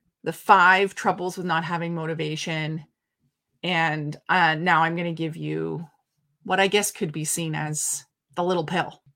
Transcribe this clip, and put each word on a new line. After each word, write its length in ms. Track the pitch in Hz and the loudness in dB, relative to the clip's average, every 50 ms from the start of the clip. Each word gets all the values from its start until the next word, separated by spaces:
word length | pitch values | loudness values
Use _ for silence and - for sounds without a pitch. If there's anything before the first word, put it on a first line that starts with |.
| _ _ _ _ | _ _ _ _
the 100 | - 160 | -8 -8
five 640 | 165 - - - 208 190 175 180 190 185 202 196 - | -8 -2 4 6 6 8 8 8 6 6 4 0 -2
troubles 420 | - - 214 175 - 180 185 185 | -2 -2 -2 0 0 -4 -8 -6
with 100 | 196 175 | -6 -4
not 180 | 180 165 165 170 | -2 -2 -2 -2
having 300 | 156 175 165 170 170 170 | -2 -4 -4 -4 -4 -4
motivation. 880 | 165 160 160 165 160 160 151 156 156 - - 160 156 156 151 156 165 - _ _ _ _ _ _ _ _ _ _ _ _ _ _ _ | -4 -4 -6 -4 -4 -4 -6 -6 -6 -6 -4 -4 -4 -4 -4 -6 -8 -10 _ _ _ _ _ _ _ _ _ _ _ _ _ _ _
And, 540 | - 170 180 165 165 160 151 156 147 147 151 - _ - | -6 -2 0 0 0 0 0 -2 -4 -6 -8 -8 _ 0
uh, 260 | 175 185 170 160 156 | 2 4 4 4 2
now 280 | 156 170 180 170 156 | 2 2 4 4 4
I'm 140 | 165 165 170 | 4 2 0
gonna 160 | 170 175 175 | -2 -4 -4
give 240 | 165 160 165 160 156 | -4 -4 -6 -6 -6
you 500 | 165 156 151 156 160 - - 160 156 170 - _ _ _ _ _ _ _ _ _ _ - | -6 -6 -6 -4 -4 -4 -4 -6 -8 -10 -12 _ _ _ _ _ _ _ _ _ _ -6
what 160 | 185 185 185 | -2 2 2
I 80 | 196 196 | 2 4
guess 220 | 190 208 202 - | 2 2 0 0
could 220 | - - 208 160 | -4 -4 -6 -6
be 120 | 147 156 156 | -4 -6 -6
seen 300 | 151 - 170 170 160 156 | -4 -4 -4 -4 -4 -4
as 500 | 156 151 151 151 151 - - - - - _ _ _ _ _ - | -4 -4 -4 -4 -4 -4 -4 -6 -8 -10 _ _ _ _ _ -6
the 100 | - 175 | -2 0
little 200 | 180 185 175 160 | 0 0 0 0
pill, 380 | 151 175 175 - - - _ _ _ _ | -2 -2 -2 -4 -4 -8 _ _ _ _